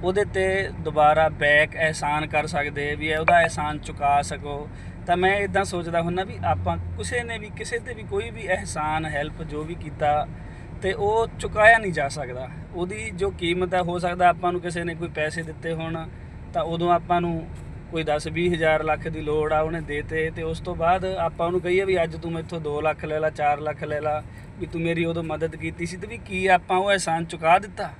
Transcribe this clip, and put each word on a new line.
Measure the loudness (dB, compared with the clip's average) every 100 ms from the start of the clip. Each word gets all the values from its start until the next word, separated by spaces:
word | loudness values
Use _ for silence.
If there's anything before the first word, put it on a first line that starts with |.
ਉਹਦੇ | 0 0
'ਤੇ | 0 0 0 0 -2 -4
ਦੁਬਾਰਾ | -4 4 6 8 4
ਬੈਕ | 4 6 6 6 2
ਅਹਿਸਾਨ | -2 0 0 0 0
ਕਰ | 0 0
ਸਕਦੇ, | -2 -2 -2 -4 -2
ਵੀ | -2 0
ਉਹਦਾ | 6 6
ਅਹਿਸਾਨ | 6 2 -4 -4
ਚੁਕਾ | -8 -2 2 2
ਸਕੋ। | 2 -6 -8 -8 -8 -12 -14 -12 0
ਤਾਂ | 2
ਮੈਂ | 4 2
ਇੱਦਾਂ | 2 0
ਸੋਚਦਾ | 0 -2 -2 0
ਹੁੰਦਾ | 0 -2
ਵੀ | -4 -4 0
ਆਪਾਂ | 0 0 -2 -4 -6
ਕਿਸੇ | -4 -4
ਨੇ | -4 -8
ਵੀ, | -8
ਕਿਸੇ | -10 -6 -6
'ਤੇ | -6
ਵੀ | -12
ਕੋਈ | -6 -4 -4
ਵੀ | -8 -2
ਅਹਿਸਾਨ, | -2 -2 -4 -2 0 -2
ਹੈਲਪ | -2 -4 -6
ਜੋ | -8 -6
ਵੀ | -6 -8
ਕੀਤਾ | -8 -2 2 2 0 -8 -12 -14 -12 -4
ਤੇ | -2
ਉਹ | 0 2 2 0 -2
ਚੁਕਾਇਆ | -6 8 10 10
ਨਹੀਂ | 6
ਜਾ | 0 -2
ਸਕਦਾ। | -2 -6 -6 -8 -10 -10
ਉਹਦੀ | -6 -4 -4 -8
ਜੋ | -2 -2
ਕੀਮਤ | -2 0 0 2
ਹੈ, | 2
ਹੋ | 0 0
ਸਕਦਾ | -2 4 4
ਆਪਾਂ | 4 0
ਨੂੰ | 0
ਕਿਸੇ | -2 -4
ਨੇ | -4 -4
ਕੋਈ | -6
ਪੈਸੇ | -2 -2 -2
ਦਿੱਤੇ | -8 -8 -6
ਹੋਣ | -4 -4 -6 -8 -12 -14 -14 -6
ਤਾਂ | -2
ਉਦੋਂ | -2 0 4
ਆਪਾਂ | 4 4 2
ਨੂੰ | 2 -2 -6 -12 -12 -12 -8
ਕੋਈ | -4
ਦਸ, | 0 0 0
ਵੀਹ | 0 0
ਹਜ਼ਾਰ, | 4 4 4
ਲੱਖ | 4 0 0
ਦੀ | -4
ਲੋੜ | 0 0 2
ਆ, | 2
ਉਹਨੇ | 2 -2
ਦੇਤੇ, | -4 -6 -4 -2 -2
ਤੇ | -2
ਉਸ | -6 -4
ਤੋਂ | -6 0
ਬਾਅਦ | 2 2 0
ਆਪਾਂ | -2 -2 0 0
ਉਹਨੂੰ | 0
ਕਹੀਏ | 2 2 2
ਵੀ | 2
"ਅੱਜ | 0 -2
ਤੂੰ | -6
ਮੈਥੋਂ | -6 -6 -6
ਦੋ | -4 0
ਲੱਖ | 0 -2 -2
ਲੈ | 0
ਲਾ, | 0
ਚਾਰ | 0 0 2
ਲੱਖ | -2 -6
ਲੈ | -4 -2
ਲਾ, | -2 -4 -6 -16 -16 -10
ਵੀ | -8
ਤੂੰ | -4
ਮੇਰੀ | -2 0 0
ਉਦੋਂ | -2
ਮਦਦ | -4 -4 -4 -4
ਕੀਤੀ | -8 -6 -8
ਸੀ", | -6
ਤੇ | -10
ਵੀ | -10
ਕੀ | -8 -2 6
ਆਪਾਂ | 6 6 2
ਉਹ | 4
ਅਹਿਸਾਨ | 2 2 -2 -2
ਚੁਕਾ | 0 6 6
ਦਿੱਤਾ? | 6 -8 -8 -8